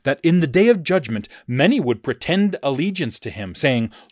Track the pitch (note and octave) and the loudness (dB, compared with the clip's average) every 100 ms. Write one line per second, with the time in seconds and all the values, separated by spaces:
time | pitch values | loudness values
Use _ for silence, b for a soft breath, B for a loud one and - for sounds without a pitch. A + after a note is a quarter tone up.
0 | - C#3 E3 F3+ D#3+ B2+ A3 A3 D#3 F#3 | -4 0 2 2 2 4 4 4 2 -2
1 | A#2 A2 G2+ B B B2 E3 C#4 B2+ A2+ | -2 -6 -8 B B 2 2 2 0 -2
2 | - B2 - F3+ G3+ - C#3 C3+ F3+ F#3 | -4 -6 -2 0 0 0 -4 -2 -2 -2
3 | C3+ - A2+ G#2+ G2 F2 C#3+ B2 A2 B | -4 -6 -10 -10 -10 -2 0 0 -2 B
4 | B | B